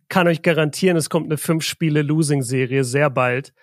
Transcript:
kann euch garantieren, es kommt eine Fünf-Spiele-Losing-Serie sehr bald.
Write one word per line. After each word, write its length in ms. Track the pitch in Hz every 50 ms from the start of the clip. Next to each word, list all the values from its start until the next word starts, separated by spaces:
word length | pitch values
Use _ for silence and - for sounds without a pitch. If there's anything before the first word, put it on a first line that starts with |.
| _ _
kann 200 | - 190 175 170
euch 140 | 170 151
garantieren, 560 | - 175 160 151 156 147 - - - 185 180 165
es 140 | 147 -
kommt 160 | - 165 156 -
eine 100 | 156 143
Fünf-Spiele-Losing-Serie 1500 | - - 165 160 151 - - - 170 160 147 151 151 143 151 160 165 143 147 143 131 117 131 131 131 120 131 139 135
sehr 280 | 120 123 143 147 147
bald. 420 | 123 131 127 123 123 131 143 - _ _